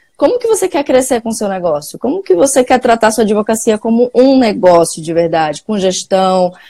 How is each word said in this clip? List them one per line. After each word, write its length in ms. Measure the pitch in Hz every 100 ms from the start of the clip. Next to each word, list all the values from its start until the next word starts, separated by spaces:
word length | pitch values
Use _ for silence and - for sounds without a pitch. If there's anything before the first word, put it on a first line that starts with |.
| _ _
como 220 | 294 494
que 80 | 453
você 200 | 415 359
quer 160 | 320
crescer 380 | 294 254 262 240
com 80 | 226
o 40 |
seu 140 | 220 208
negócio? 520 | 190 175 147 147 -
Como 240 | 247 370
que 100 | -
você 300 | 175 269 277
quer 160 | 254 262
tratar 320 | 254 233 220
sua 120 | 226
advocacia 540 | 214 214 208 220 - 214
como 320 | 226 226 247
um 280 | 233 269 262
negócio 640 | 233 196 180 170 165 -
de 100 | 160
verdade? 480 | 165 170 160 156 147
Com 160 | - 208
gestão, 720 | 185 185 - 190 190 185 180 180